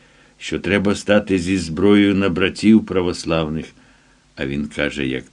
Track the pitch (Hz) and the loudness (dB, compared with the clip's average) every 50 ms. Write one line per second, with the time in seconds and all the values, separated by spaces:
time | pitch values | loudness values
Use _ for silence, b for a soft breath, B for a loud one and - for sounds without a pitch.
0 | b b b b b b b b - - 80 76 - 82 98 104 95 101 101 101 | b b b b b b b b -10 -8 -6 -6 -2 0 0 0 0 0 -2 -2
1 | - - 104 104 104 - 95 92 82 90 98 95 85 80 78 78 90 101 104 104 | 0 0 0 0 2 0 -2 -2 0 0 -2 -2 -2 -4 -2 2 4 4 6 6
2 | 101 101 101 95 98 98 85 90 92 92 - - - 104 110 107 - - 92 92 | 6 4 2 2 0 0 0 0 -2 -2 -2 0 4 6 6 6 4 2 -2 -2
3 | 90 87 82 - - 87 82 80 82 76 76 78 73 - - b b b b b | -2 -2 -4 -4 -4 -2 -2 -2 -2 -2 -4 -6 -8 -10 -16 b b b b b
4 | b b b b b b b - 73 67 69 71 73 71 - - 76 73 69 71 | b b b b b b b -8 -6 -6 -4 -4 -6 -6 -4 -4 -4 -4 -4 -4
5 | 69 65 64 64 64 - | -4 -4 -4 -6 -8 -12